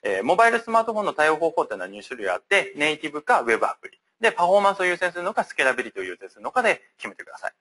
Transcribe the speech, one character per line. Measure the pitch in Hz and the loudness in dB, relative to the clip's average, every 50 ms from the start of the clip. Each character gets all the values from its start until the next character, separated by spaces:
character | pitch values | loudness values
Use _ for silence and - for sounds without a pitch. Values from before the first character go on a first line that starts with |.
| - | -2
え | - - 95 | 0 0 0
ー、 | 101 | 2
モ | 127 175 | 2 4
バ | 185 226 233 | 6 6 4
イ | |
ル | 226 233 | 4 2
ス | 226 - | -4 0
マ | 226 226 | 0 0
ー | 226 | 2
ト | 226 226 | 2 -2
フ | 214 | -2
ォ | |
ン | 208 | -2
の | 175 - | -4 0
対 | - 151 156 | 2 4 4
応 | 156 151 | 4 2
方 | 170 165 | 0 -2
法 | 156 - 156 | 0 0 -2
っ | - | -2
て | 110 | -4
い | |
う | 95 | -8
の | 90 | -8
は | 95 | -10
二 | 98 104 101 | -10 -14 -14
種 | - 131 120 | -14 -12 -6
類 | 107 95 | -4 -4
あ | 90 90 | -4 -4
っ | _ | _
て、 | _ 196 196 160 - - | _ 0 0 0 -2 -4
ネ | 147 147 156 | -2 -2 -2
イ | 151 147 | -2 -2
テ | - 156 | -6 -8
ィ | |
ブ | 143 151 147 | -8 -8 -2
か | - 247 196 | 2 2 2
ウ | 123 | 4
ェ | 117 113 107 | 2 0 2
ブ | 107 | 2
ア | - - _ | -2 -4 _
プ | _ - | _ -20
リ。 | - _ _ _ _ _ | -20 _ _ _ _ _
で、 | 226 226 | -2 -2
パ | - - 175 | 0 2 2
フ | 175 185 | 4 4
ォ | 202 | 6
ー | |
マ | 202 196 | 6 4
ン | 196 | 2
ス | 196 | 2
を | 185 | 0
優 | 180 175 | 0 0
先 | 170 185 180 | 0 -2 -4
す | 175 175 | -4 -4
る | 175 | -6
の | 185 233 | -4 -2
か、 | - 226 | -2 -4
ス | - - | -4 -2
ケ | - 147 | 0 2
ー | |
ラ | 131 127 | 2 2
ビ | 120 120 | 0 -4
リ | 110 | -8
テ | - 98 | -6 -10
ィ | 92 | -8
を | |
優 | 92 90 - | -8 -10 -12
先 | 98 95 | -14 -20
す | _ | _
る | 107 | -10
の | 104 120 | -12 -4
か | - 254 | -2 0
で | 233 220 165 - _ _ _ _ | 0 0 0 -2 _ _ _ _
決 | - 107 | -14 -14
め | - | -12
て | _ - | _ -20
く | - | -20
だ | - - | -20 -12
さ | - - | -12 -12
い。 | _ _ | _ _